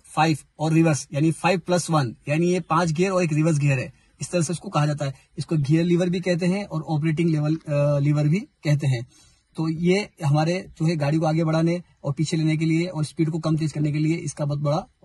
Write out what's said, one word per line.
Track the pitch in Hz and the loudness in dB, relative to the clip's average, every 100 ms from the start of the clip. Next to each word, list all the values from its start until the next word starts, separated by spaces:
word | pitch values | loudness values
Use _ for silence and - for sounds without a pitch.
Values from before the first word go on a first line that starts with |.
फाइव | - - 160 151 - - | -8 0 2 0 -4 -6
और | 156 | 0
रिवर्स, | 160 165 143 - | 4 4 2 -2
यानी | 143 160 | -2 0
फ़ाइव | 156 - 190 | 0 0 0
प्लस | 170 180 - | 0 -2 2
वन, | 156 127 - - | 0 0 -6 -4
यानी | 151 175 | 0 0
ये | 180 | 0
पांच | 170 160 175 | 0 0 0
गियर | 151 190 | 0 0
और | 185 | 2
एक | 175 | 0
रिवर्स | 151 156 151 | 2 2 2
गियर | 143 135 | 2 0
है, | - - _ _ | -4 -12 _ _
इस | 147 | -6
तरह | 180 | -2
से | 160 | -2
इसको | 170 214 | -4 -4
कहा | 156 147 | 0 0
जाता | 147 | -2
है। | 143 - _ - | -6 -8 _ -12
इसको | - 160 | -2 -2
गियर | 135 160 | 2 2
लीवर | 175 170 180 | 4 2 2
भी | 185 | -2
कहते | 180 175 180 | -2 0 0
हैं | 190 | -2
और | 202 156 | -4 -8
ऑपरेटिंग | 156 156 160 156 170 | -4 -2 0 0 2
लेवल, | 156 151 | 2 0
अ, | 160 - 143 147 143 | -2 -2 0 2 2
लीवर | 143 147 151 | 2 2 2
भी | 180 | 0
कहते | 262 _ - 147 143 | -2 _ -2 0 0
हैं। | 127 123 _ _ _ _ - | -2 -4 _ _ _ _ -6
तो | 160 | -4
ये | 160 175 190 208 _ | 0 2 0 -2 _
हमारे | 151 147 160 180 - - | 0 2 2 -2 -6 -4
जो | 160 | -2
है | 170 | 0
गाड़ी | 143 160 | 0 0
को | 160 | 0
आगे | 160 | 0
बढ़ाने | 160 160 165 175 - _ | 0 0 0 -2 -6 _
और | 147 | -8
पीछे | 139 156 165 | -4 -2 0
लेने | 156 156 | 0 0
के | |
लिए | 165 160 175 | 0 0 0
और | 156 | -4
स्पीड | 151 - 160 | -6 -2 -2
को | 160 | 0
कम | 160 160 | -2 0
तेज | 156 | -2
करने | 151 151 | -2 -2
के | 147 | 0
लिए | 156 170 | 0 -2
इसका | 151 - | -4 -6
बहुत | 147 143 | -4 -2
बड़ा | 143 156 220 _ | 0 -2 -4 _